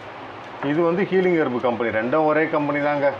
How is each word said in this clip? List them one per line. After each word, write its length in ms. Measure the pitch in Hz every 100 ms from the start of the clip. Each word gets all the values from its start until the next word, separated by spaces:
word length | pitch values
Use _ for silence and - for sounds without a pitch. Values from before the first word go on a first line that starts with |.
| - - - - - -
இது 180 | 143 151
வந்து 200 | 170 175
ஹீலிங் 340 | 185 185 180 165
ஹெர்ப் 240 | 139 120
கம்பெனி. 300 | 123 113 117
ரெண்டும் 340 | 107 120 156
ஒரே 240 | 156 151 160
கம்பெனி 360 | 160 147 143
தாங்க, 280 | 147 143 139